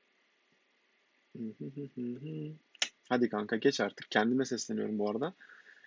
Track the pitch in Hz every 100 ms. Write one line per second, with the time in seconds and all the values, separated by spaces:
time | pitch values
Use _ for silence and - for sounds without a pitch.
0 | _ _ _ _ _ _ _ _ _ _
1 | _ _ _ - 113 107 147 139 139 -
2 | 120 123 147 156 151 156 _ - - -
3 | - 127 120 104 104 113 135 - 104 -
4 | - - 113 127 127 117 - 110 107 107
5 | 104 107 151 - - - - -